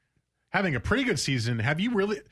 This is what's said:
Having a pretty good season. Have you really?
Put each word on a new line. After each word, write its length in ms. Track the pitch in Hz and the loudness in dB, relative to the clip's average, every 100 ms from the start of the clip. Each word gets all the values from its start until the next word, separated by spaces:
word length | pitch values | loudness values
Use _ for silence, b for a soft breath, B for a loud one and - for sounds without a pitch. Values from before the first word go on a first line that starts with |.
| _ _ _ _ _ | _ _ _ _ _
Having 240 | 180 190 | 0 0
a 60 | 123 | 0
pretty 240 | - 226 | 0 2
good 160 | 254 160 | 2 0
season. 400 | - 131 113 117 | 0 0 0 0
Have 200 | 120 156 | 0 0
you 120 | 233 | 0
really? 280 | 208 202 202 - | 0 0 -2 -8